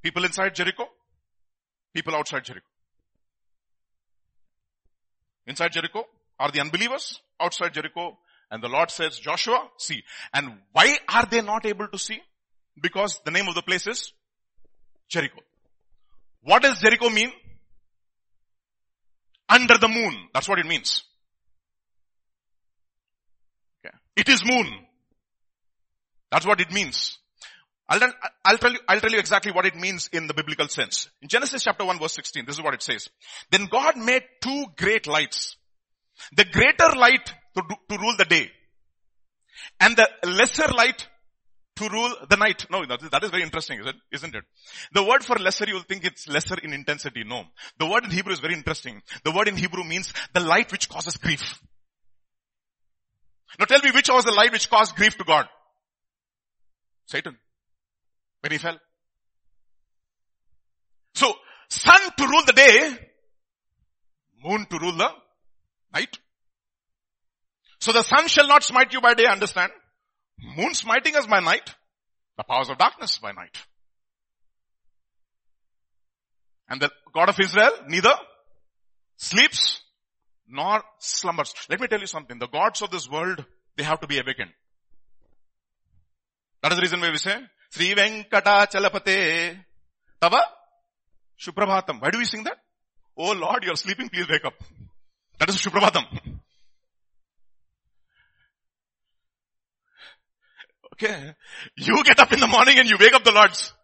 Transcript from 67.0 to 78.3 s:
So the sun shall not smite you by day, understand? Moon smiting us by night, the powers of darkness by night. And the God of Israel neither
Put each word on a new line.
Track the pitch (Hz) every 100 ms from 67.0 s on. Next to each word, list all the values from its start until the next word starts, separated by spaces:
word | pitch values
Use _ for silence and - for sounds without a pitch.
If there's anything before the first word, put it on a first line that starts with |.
| _ _ _ _ _ _ _ _
So | -
the | 226
sun | 226 269 320
shall | 302 285
not | 285
smite | - 254 262
you | 254
by | 240
day, | 233 233
understand? | 196 196 185 180 - _ _ _ _ _ _
Moon | 117 143 247
smiting | 320 226 233 320 302
us | 220
by | 202
night, | 170 208 - - _ _ _ _ _ -
the |
powers | - 127 131
of | 127
darkness | 240 - 226 -
by | 110
night. | 95 87 - - _ _ _ _ _ _ _ _ _ _ _ _ _ _ _ _ _ _ _ _ _ _ _ _ _ _ _ _ _ _
And | 131
the | 143 - _
God | 156 185
of | 196
Israel | 190 190 226 226 143
neither | 170 196 - -